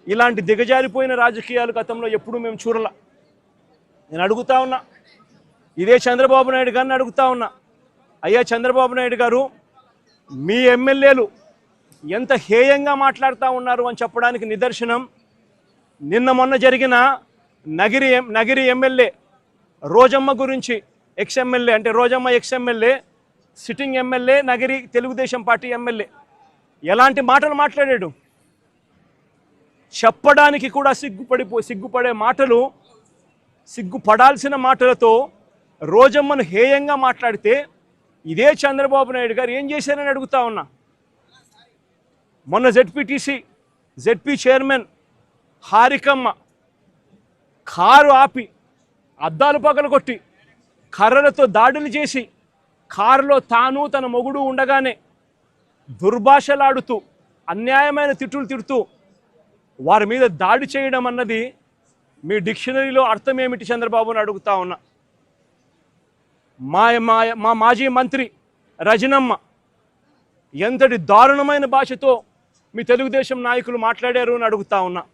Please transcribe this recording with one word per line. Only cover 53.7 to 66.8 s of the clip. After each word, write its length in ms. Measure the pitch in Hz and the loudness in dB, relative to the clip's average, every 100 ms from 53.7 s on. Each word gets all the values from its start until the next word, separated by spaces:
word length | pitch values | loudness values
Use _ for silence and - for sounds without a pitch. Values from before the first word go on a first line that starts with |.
| 277 294 | -2 -4
తన 200 | 269 254 | -4 -4
మొగుడు 320 | 240 247 285 | -4 -4 -4
ఉండగానే 580 | 269 262 262 277 262 220 _ _ _ _ _ _ _ _ - | -4 -2 0 0 -2 -8 _ _ _ _ _ _ _ _ -20
దుర్భాషలాడుతూ, 1120 | 117 185 240 220 277 277 285 269 262 254 220 _ _ _ _ - | -2 -2 2 4 4 4 0 2 0 -4 -8 _ _ _ _ -12
అన్యాయమైన 640 | 185 240 269 294 285 285 | -8 0 2 2 0 -4
తిట్టులు 320 | - 254 277 | -4 -8 -10
తిడుతూ 420 | 220 254 208 254 - _ _ _ _ _ _ _ _ - | -8 -10 -4 -4 -4 _ _ _ _ _ _ _ _ -10
వారి 260 | 135 208 208 | 0 0 0
మీద 140 | 247 | 0
దాడి 460 | 247 160 185 233 277 277 | 0 0 0 0 -2 -6
చేయడం 300 | 269 262 247 | -4 -4 -4
అన్నది 480 | 240 226 220 247 _ _ _ _ _ _ _ | -6 -6 -6 -8 _ _ _ _ _ _ _
మీ 140 | 156 208 | -6 -4
డిక్షనరీలో 640 | 185 220 - 262 269 262 | -4 -8 -6 -4 0 2
అర్థం 380 | 247 214 - 262 | 2 0 -4 -4
ఏమిటి 240 | 254 240 | -6 -6
చంద్రబాబు 460 | 175 240 233 226 220 | -8 -6 -2 -2 -2
అని 100 | 220 | -2
అడుగుతా 340 | 208 196 208 | -4 -6 -4
ఉన్నా. 220 | 196 180 180 _ _ _ _ _ _ _ _ _ _ _ _ _ _ _ _ _ _ | -4 -4 -10 _ _ _ _ _ _ _ _ _ _ _ _ _ _ _ _ _ _
మా, 240 | 131 175 | -4 0